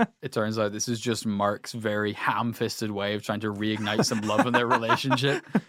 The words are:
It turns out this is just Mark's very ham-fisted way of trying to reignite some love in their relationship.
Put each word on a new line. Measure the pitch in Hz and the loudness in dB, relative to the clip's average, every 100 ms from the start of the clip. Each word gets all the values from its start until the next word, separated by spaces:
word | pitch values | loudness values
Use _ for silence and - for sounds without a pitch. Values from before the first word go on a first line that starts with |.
| 226 - | -2 -2
It | 143 | -6
turns | - 107 110 | 0 0 2
out | 104 | 0
this | 104 - | 0 -2
is | 117 | -2
just | 117 110 113 | 0 -2 0
Mark's | 101 101 104 - | 2 2 0 -6
very | 123 110 104 104 | -4 -2 0 0
ham-fisted | 98 - 107 117 113 110 - 110 | 0 -2 0 0 -2 -4 -2 -4
way | 101 101 | -2 -2
of | 104 | -2
trying | - 107 | -2 -2
to | 107 | -2
reignite | 101 107 107 104 107 113 | -2 -2 0 0 2 2
some | 113 | 0
love | 104 107 - | 0 2 2
in | |
their | 120 120 | 2 2
relationship. | - 113 - - 285 135 - - 214 | 2 2 0 2 2 2 0 0 -2